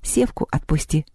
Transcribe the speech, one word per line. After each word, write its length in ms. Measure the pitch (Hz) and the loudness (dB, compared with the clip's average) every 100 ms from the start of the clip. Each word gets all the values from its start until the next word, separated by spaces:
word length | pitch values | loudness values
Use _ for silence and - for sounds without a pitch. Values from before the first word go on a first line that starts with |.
Севку 460 | - - 247 - - | -2 0 0 0 -4
отпусти 540 | 147 - 156 - 156 151 | -4 0 -2 2 -2 -2